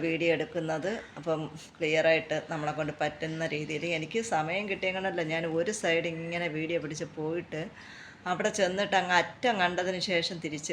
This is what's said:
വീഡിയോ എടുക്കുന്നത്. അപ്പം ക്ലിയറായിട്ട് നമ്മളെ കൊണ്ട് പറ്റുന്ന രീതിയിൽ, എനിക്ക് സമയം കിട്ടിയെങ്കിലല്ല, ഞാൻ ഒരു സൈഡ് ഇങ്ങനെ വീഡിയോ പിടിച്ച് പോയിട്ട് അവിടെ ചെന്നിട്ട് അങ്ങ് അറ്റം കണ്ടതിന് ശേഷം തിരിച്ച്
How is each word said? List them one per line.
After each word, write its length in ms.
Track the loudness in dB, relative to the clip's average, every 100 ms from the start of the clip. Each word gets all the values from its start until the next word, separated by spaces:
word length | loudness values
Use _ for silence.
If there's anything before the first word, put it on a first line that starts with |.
വീഡിയോ 280 | 2 2 4 4
എടുക്കുന്നത്. 540 | 0 -4 -2 -2 -2 -4 -8 -8
അപ്പം 220 | -2 -2 -2 -10 -18 -4
ക്ലിയറായിട്ട് 600 | 2 4 6 4 2 -4 -2
നമ്മളെ 240 | -4 -2 -2
കൊണ്ട് 120 | -4 -2
പറ്റുന്ന 460 | -4 -2 -6 -2 -2
രീതിയിൽ, 300 | -2 -4 -4 -2 -2
എനിക്ക് 220 | -2 -4 0
സമയം 320 | 0 0 -2 -2
കിട്ടിയെങ്കിലല്ല, 500 | -2 -2 0 -2 -2 -2
ഞാൻ 120 | -2 0 0
ഒരു 120 | 0 0
സൈഡ് 280 | 2 2 0 -4
ഇങ്ങനെ 320 | -4 -2 -2 -2
വീഡിയോ 220 | 0 -2
പിടിച്ച് 240 | -2 -6 -8 -6
പോയിട്ട് 460 | -4 -4 -4 -8 -8 -12 -18 -18 -18 -10 -4
അവിടെ 180 | 0 2 4
ചെന്നിട്ട് 360 | 2 4 4 4
അങ്ങ് 160 | 6 4
അറ്റം 340 | 4 0 2 4
കണ്ടതിന് 380 | 2 2 0 -2 0
ശേഷം 280 | 0 0 -4
തിരിച്ച് 280 | -6 -6 -2